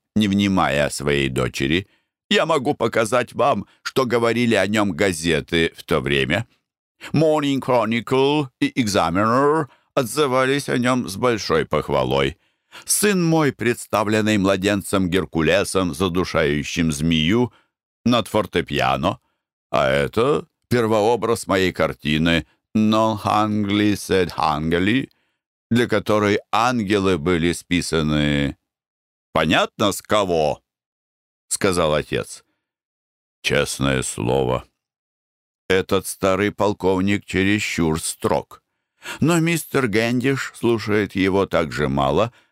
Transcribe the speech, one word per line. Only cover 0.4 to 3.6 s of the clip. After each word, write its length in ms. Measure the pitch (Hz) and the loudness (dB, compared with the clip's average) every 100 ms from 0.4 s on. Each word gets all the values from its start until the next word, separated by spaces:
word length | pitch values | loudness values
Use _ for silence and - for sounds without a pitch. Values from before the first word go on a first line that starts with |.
| 101 95 76 69 71 | 2 2 0 0 -2
своей 400 | - 69 71 67 | -2 -2 0 0
дочери. 580 | 64 62 - 69 85 98 _ _ _ - | -2 -4 -4 -2 -2 -4 _ _ _ -2
Я 160 | 202 160 | 0 2
могу 280 | 160 127 | 0 0
показать 580 | 143 117 - 113 123 123 | -2 -2 -2 0 -2 -2
вам, 360 | 110 120 110 | -2 0 0